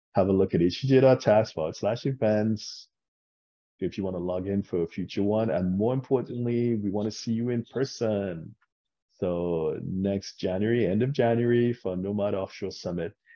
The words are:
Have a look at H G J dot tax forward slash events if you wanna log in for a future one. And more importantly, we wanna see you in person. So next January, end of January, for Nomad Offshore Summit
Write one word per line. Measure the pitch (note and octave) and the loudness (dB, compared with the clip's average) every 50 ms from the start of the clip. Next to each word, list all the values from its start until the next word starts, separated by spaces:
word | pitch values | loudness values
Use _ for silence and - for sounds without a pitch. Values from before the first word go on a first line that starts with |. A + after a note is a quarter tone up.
| _ _ - | _ _ 2
Have | - F#3+ G2 | 2 4 4
a | F#2+ | 4
look | F#2+ F#2+ - - | 4 4 4 4
at | E2+ F2 | 4 4
H | F#2 F#2 - | 2 2 0
G | - | 2
J | C3 C3 C3 | 4 6 8
dot | C3+ C3 C3 B2+ | 8 8 6 6
tax | - - G#2 A2 A2 - | 4 4 4 4 4 2
forward | - - D#2 E2+ - | -2 -4 -4 -4 -4
slash | - G2+ G2+ A#2 B2+ - | -2 -2 -2 -2 -2 -2
events | C#3 C3 - A2 G#2+ G#2+ G#2+ G#2+ A2 A2 G#2 - - - - - _ _ _ _ _ _ _ _ _ _ _ _ _ _ _ _ _ _ - | -4 -2 0 2 2 4 4 2 0 0 -2 -6 -12 -16 -16 -20 _ _ _ _ _ _ _ _ _ _ _ _ _ _ _ _ _ _ -6
if | F#2+ F2 - | -6 -6 -4
you | G#2+ F#2+ | -4 -6
wanna | F#2 F2+ | -4 -4
log | F2 F2 F2+ F2+ F#2 F#2 | -4 -4 -4 -4 -4 -2
in | G2 G2 G2+ G2 | -2 -2 -2 -2
for | - - F2+ | -2 -2 -2
a | E2+ | -2
future | - - G2+ F2 - - G2+ | -2 -4 -6 -8 -6 -2 -2
one. | G2 G2+ G#2+ A2 A2+ G#2+ | 0 2 2 2 0 0
And | C#2+ F#2 F#2 F2+ F#2 | 0 0 0 0 0
more | G2 G#2+ A#2+ C3 | 0 0 0 0
importantly, | C3+ B2+ - C3+ B2 A2+ - A#2+ A#2+ A#2+ A#2+ A#2+ A#2+ A#2+ A#2+ A#2 | -2 -2 0 0 0 0 -2 -6 -4 -2 -2 0 0 0 0 0
we | G#2+ G2+ G2+ | 0 -2 -2
wanna | F#2+ G#2 G#2 A2 | -2 -2 -2 -4
see | G#2+ - - A#2+ A2+ | -4 -6 -4 -4 -2
you | A2+ A#2+ B2 | -2 -2 -2
in | A#2+ A#2+ A#2 - | -2 -4 -4 -4
person. | - B2 C3+ - - - A#2+ A2 G#2+ G2+ G2 F#2 E2+ E2 D#2+ - - _ _ _ _ _ _ _ _ _ _ _ _ - | -4 -4 -4 -4 -4 -4 -2 0 0 0 -2 -4 -6 -8 -12 -14 -18 _ _ _ _ _ _ _ _ _ _ _ _ -4
So | - F2+ F2 F2 F2 F2 E2+ D#2+ D#2+ D#2 - - E2+ | -4 -2 -2 -2 -2 -2 -2 -2 -2 -2 -4 -4 -6
next | F2 F#2 F#2+ G2 G2 G2+ G2+ - - - - | -6 -4 -2 -2 -2 -2 -2 -4 -8 -10 -6
January, | G2+ F#2 F2+ F#2+ G#2 A2+ A#2+ A#2+ G#2 | -4 -2 -2 0 0 2 2 2 2
end | E2+ G2 G#2+ | 2 2 0
of | B2 C3+ | 0 0
January, | C#3+ - A#2+ A#2 A#2 A#2 A#2+ A#2+ A#2+ A#2+ A#2+ A#2+ A#2 | 0 2 2 2 2 2 2 4 4 4 2 2 0
for | - - F#2+ F2+ | -2 -6 -6 -6
Nomad | F#2 F#2 G2 G#2 G#2 G2+ G#2 G2+ | -4 -4 -4 -2 -2 -2 -2 -2
Offshore | F#2+ F#2+ - - - G2+ F#2 | -2 -4 -6 -8 -8 -10 -10
Summit | - - - F#2 F2 E2+ E2 E2+ - _ _ _ - | -8 -8 -8 -6 -4 -4 -6 -6 -8 _ _ _ -20